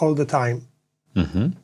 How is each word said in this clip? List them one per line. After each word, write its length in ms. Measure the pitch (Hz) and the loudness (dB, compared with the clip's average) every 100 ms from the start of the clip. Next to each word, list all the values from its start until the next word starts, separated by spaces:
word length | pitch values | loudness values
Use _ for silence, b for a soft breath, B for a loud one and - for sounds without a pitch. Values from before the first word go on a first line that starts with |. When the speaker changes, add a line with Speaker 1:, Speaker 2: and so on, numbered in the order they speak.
Speaker 1:
all 140 | 156 147 | 0 0
the 100 | 139 | 0
time”. 320 | 147 120 120 - _ _ _ _ 98 | 0 0 -2 -8 _ _ _ _ -2
Speaker 2:
Mhm. 360 | 76 90 139 - | 0 0 -2 -2